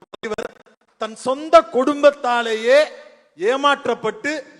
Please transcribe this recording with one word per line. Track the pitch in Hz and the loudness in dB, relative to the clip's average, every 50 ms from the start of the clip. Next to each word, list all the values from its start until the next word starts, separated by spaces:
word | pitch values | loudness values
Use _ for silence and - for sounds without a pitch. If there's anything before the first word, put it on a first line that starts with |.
| - _ | -10 _
தலைவர் | - - - 220 208 - - - - _ _ _ _ _ _ _ _ - | -20 -14 -10 -10 -8 -8 -10 -12 -14 _ _ _ _ _ _ _ _ -10
தன் | 220 214 220 | -10 -10 -8
சொந்த | - - 247 262 285 311 320 330 330 | -8 -4 -4 -4 -4 -2 4 4 4
குடும்பத்தாலேயே | 320 - - 247 254 294 294 285 285 285 285 285 - 247 240 240 233 226 220 220 226 240 269 294 302 - - - - - - _ _ _ _ 143 | 4 4 -2 -2 0 0 0 4 4 4 2 4 -2 -2 0 0 0 -2 -4 -2 2 4 4 4 4 2 -2 -18 -20 -20 -20 _ _ _ _ -6
ஏமாற்றப்பட்டு | 180 220 254 269 285 285 277 277 - 247 233 - - 220 214 214 - 285 311 294 - - - - | -2 -2 -2 0 2 0 0 0 -2 -6 -6 -4 -4 -6 -6 -4 -6 -6 -6 -6 -10 -14 -20 -14